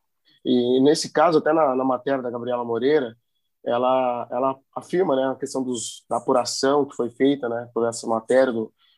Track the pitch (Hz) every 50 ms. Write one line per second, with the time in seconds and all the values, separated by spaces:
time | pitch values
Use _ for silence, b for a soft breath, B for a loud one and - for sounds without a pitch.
0 | _ _ _ _ _ b b b b - 127 123 120 120 127 131 131 147 156 170
1 | - 131 - 151 156 175 165 151 147 151 156 165 156 139 127 127 131 131 127 123
2 | - 139 139 135 123 123 117 120 117 120 123 120 120 117 117 113 120 139 151 156
3 | 131 113 110 _ _ _ _ _ _ _ _ _ - - 120 117 127 127 131 131
4 | 131 123 120 120 117 - 123 123 131 135 135 131 _ _ - - - - - 175
5 | 185 175 139 131 131 135 131 127 - 135 - 135 131 127 123 113 113 - - -
6 | - - 113 117 - - 170 123 120 - - - - 135 143 147 139 139 - -
7 | 123 117 113 - 135 139 143 139 135 120 117 117 120 117 - 117 117 117 117 -
8 | - 117 117 113 110 - 123 131 131 127 117 113 110 - _ b b b b